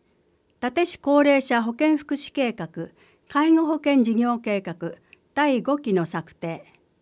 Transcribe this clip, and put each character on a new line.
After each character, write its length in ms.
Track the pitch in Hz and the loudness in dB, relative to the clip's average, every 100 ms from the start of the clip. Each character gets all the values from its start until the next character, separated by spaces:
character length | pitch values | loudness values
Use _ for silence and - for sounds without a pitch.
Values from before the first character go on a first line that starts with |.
| _ _ _ _ _ _ | _ _ _ _ _ _
伊 20 | |
達 220 | 247 254 339 | -6 -2 -2
市 120 | - | -2
高 240 | 277 285 | 0 4
齢 180 | 285 277 | 4 2
者 180 | 262 240 | 2 -2
保 140 | 226 | -2
健 220 | 233 311 302 | 0 2 0
福 180 | - | -2
祉 180 | 285 - | -8 -6
計 200 | - 247 | -4 -4
画、 380 | - 165 - 165 _ _ _ - | -4 -10 -12 -14 _ _ _ -6
介 220 | 285 311 | 0 4
護 160 | 320 311 | 4 4
保 80 | 311 | 0
険 260 | 294 277 | 2 2
事 100 | 226 | 2
業 240 | 220 240 233 | 2 0 -2
計 220 | 233 202 | -4 -4
画、 320 | 190 170 170 - _ _ _ | -6 -8 -10 -12 _ _ _
第 260 | - 294 254 | -2 0 0
五 160 | 190 285 | 0 -2
期 160 | 285 | 0
の 140 | 185 165 | 0 0
策 300 | 165 - - | -6 -10 -12
定。 280 | 170 156 - _ _ _ | -12 -12 -16 _ _ _